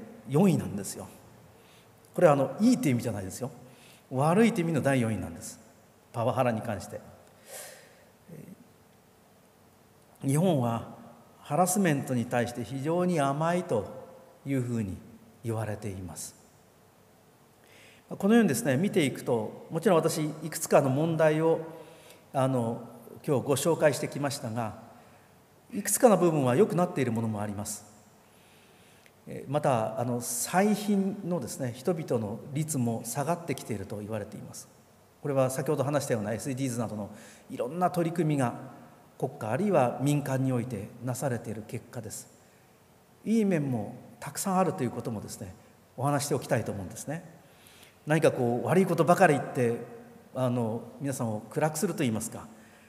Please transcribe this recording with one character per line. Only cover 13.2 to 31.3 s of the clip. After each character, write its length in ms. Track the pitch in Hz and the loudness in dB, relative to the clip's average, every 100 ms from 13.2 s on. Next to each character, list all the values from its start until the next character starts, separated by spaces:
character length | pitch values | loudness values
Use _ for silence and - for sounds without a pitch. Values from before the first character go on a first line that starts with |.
| 139 143 165 175 | 0 0 0 0
い 80 | |
と 220 | 175 113 92 - - - - - 139 | 0 -2 -2 -10 -18 -20 -20 -14 -4
い 80 | |
う 80 | 135 | -2
ふ 140 | 120 113 | -2 -4
う 80 | |
に 140 | 98 82 - - - - | -4 -8 -14 -20 -20 -10
言 100 | 117 | -6
わ 120 | 110 107 | -4 -4
れ 120 | 101 | -6
て 120 | 110 | -8
い 80 | 95 | -10
ま 180 | 87 76 | -10 -12
す。 200 | - - - _ _ _ _ _ _ _ _ _ _ _ - - - - - | -14 -18 -20 _ _ _ _ _ _ _ _ _ _ _ -20 -20 -20 -20 -16
こ 180 | 175 196 | -2 6
の 80 | 233 | 6
よ 60 | |
う 20 | |
に 60 | 185 | 6
で 60 | 127 | 4
す 80 | |
ね、 140 | 143 127 | 2 2
見 140 | 202 | 2
て 120 | 185 135 | 2 2
い 60 | |
く 120 | - | 0
と、 420 | - 117 107 - - | 0 0 -2 -10 -8
も 100 | 160 | 0
ち 80 | 208 | 4
ろ 60 | 165 | 6
ん 20 | |
私、 280 | 156 165 151 - | 4 0 -4 -6
い 60 | 160 | -10
く 100 | - | -8
つ 100 | - | 4
か 120 | 165 | 4
の 80 | 135 | 4
問 280 | 131 165 160 | 2 0 4
題 240 | 156 156 | 4 4
を、 200 | 165 160 - - - - - - - | 2 0 -4 -16 -20 -20 -20 -20 -6
あ 140 | 135 135 | 0 2
の、 400 | 127 113 117 - - - - - | 2 -2 -4 -10 -18 -20 -8 0
今 140 | 127 | 0
日 40 | |
ご 120 | 107 135 | 2 2
紹 220 | 170 151 | 2 4
介 180 | 156 131 | 2 2
し 40 | |
て 80 | - | -4
き 120 | 131 | -4
ま 100 | 143 | -4
し 80 | 135 | -4
た 140 | 117 | -6
が、 340 | 117 110 - - - - - - - _ _ - | -4 -6 -8 -18 -20 -20 -20 -20 -20 _ _ -12
い 80 | 202 | -8
く 80 | - | -4
つ 100 | - | 6
か 80 | 240 | 8
の 80 | 180 | 8
部 140 | 175 | 6
分 160 | 156 127 | 4 4
は 100 | 135 | 4
良 120 | 220 | 4
く 80 | 165 | 2
な 100 | 175 | 0
っ 80 | |
て 80 | 151 | 0
い 40 | 120 | 0
る 60 | |
も 120 | 113 | 0
の 40 | 113 | -2
も 140 | 104 | -4
あ 60 | 104 | -4
り 80 | 101 | -6
ま 100 | 98 | -8
す。 180 | - - - - - _ - - - - - - - - - - | -10 -14 -20 -20 -20 _ -20 -20 -20 -20 -20 -20 -20 -20 -20 -16
え 160 | 131 135 | -14 -4
ー、 40 | |
ま 80 | 147 | 0
た、 400 | 151 117 110 - | 2 2 0 -2
あ 60 | 123 | -2
の、 160 | 120 | -2
再 540 | - - - 180 208 208 | -4 -6 0 2 4 2
貧 420 | 208 196 190 - | 2 0 0 -4
の 140 | 170 | -4